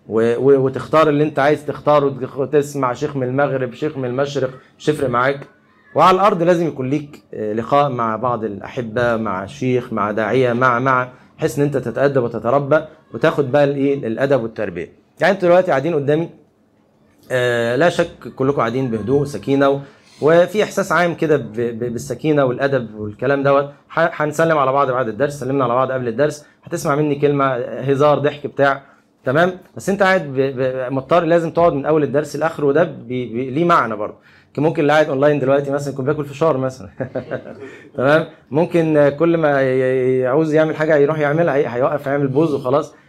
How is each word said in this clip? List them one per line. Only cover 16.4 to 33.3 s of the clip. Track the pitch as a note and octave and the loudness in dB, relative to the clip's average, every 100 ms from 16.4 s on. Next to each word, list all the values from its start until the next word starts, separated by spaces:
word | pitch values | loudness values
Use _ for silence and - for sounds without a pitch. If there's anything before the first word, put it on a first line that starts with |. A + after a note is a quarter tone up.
| _ _ _ _ _ _ _ _ - | _ _ _ _ _ _ _ _ -6
آه، | B2+ B2 A#2+ A#2 B2+ | -2 0 0 0 2
لا | F3 | 0
شك | E3+ E3+ - B2 - | 0 -4 -6 -12 -4
كلكم | C3+ C#3 | -2 0
قاعدين | A#2 B2 C3+ | 0 -2 -4
بهدوء | A2 G2+ C#3+ | -4 0 0
وسكينة | C#3 G2+ C3+ C#3 C#3 | 0 -6 -2 2 2
و-، | C#3 C#3 - _ - | 0 -6 -20 _ -2
وفي | C#3 E3+ F3 G#3 | 2 4 4 0
إحساس | F#3+ - F#3 | -2 -2 -2
عام | D#3+ F3 | 0 0
كده | D#3 D#3+ D3 | 0 0 0
ب-، | A2 | -2
ب-، | G#2+ A#2+ A2+ A#2+ | -6 -4 -4 -6
بالسكينة | A#2 - B2 D#3 D3 | -6 -8 -4 0 2
والأدب | C3+ B2 C#3 C3+ A2 | 2 0 0 -2 -4
والكلام | G#2+ G#2+ G#2 B2+ C#3+ | -10 -10 -6 -2 0
دوت. | C#3 C#3 C#3+ - - | 2 2 0 -8 -8
ح-، | - E3 E3+ | -2 -2 0
هنسلم | D3+ D3+ E3 D#3 | -4 0 2 2
على | C3+ | 2
بعض | C#3 C3+ | 2 0
بعد | B2 A#2 | 0 -2
الدرس، | G#2+ D3 C#3+ | -2 -4 -4
سلمنا | B2+ C#3 | -4 0
على | B2 | 0
بعض | B2 C3 | 0 0
قبل | C3 A#2+ | -2 -4
الدرس، | A2 D3+ D3 - _ | 0 -2 -2 -14 _
هتسمع | - E3+ E3 | -10 -6 -2
مني | C#3+ D3+ | 0 0
كلمة، | C#3+ C#3+ C#3+ C3+ B2 | 2 2 2 0 0
هزار، | B2+ A#2 C3+ C3+ D3 C#3 | -6 -4 0 4 4 4
ضحك، | C#3+ - B2+ | 0 -4 -6
بتاع، | - C#3 - - _ _ _ | 0 0 0 -6 _ _ _
تمام؟ | C3 C#3+ F3+ F#3 - - | -2 2 2 -2 -14 -10
بس | F3+ | -4
أنت | G3+ | 0
قاعد | F#3+ F#3+ | 2 2
ب-، | D3+ C3 | 0 -2
ب-، | C3+ B2+ C3 C3 B2+ | -2 0 -2 -2 -4
مضطر | C3+ C3 E3+ | -4 2 2
لازم | E3 E3+ E3 | 4 2 2
تقعد | E3 E3+ | 2 2
من | D3 C#3+ | 2 0
أول | D#3 | 2
الدرس | C3+ C3+ D3+ C#3+ | 2 0 -2 -2
لآخره، | D#3 D#3 D3 | -4 0 2
وده | C#3+ | 2
بي-، | F3 B2+ A#2 B2+ | 0 -4 -8 -8
بي-، | A#2+ | -6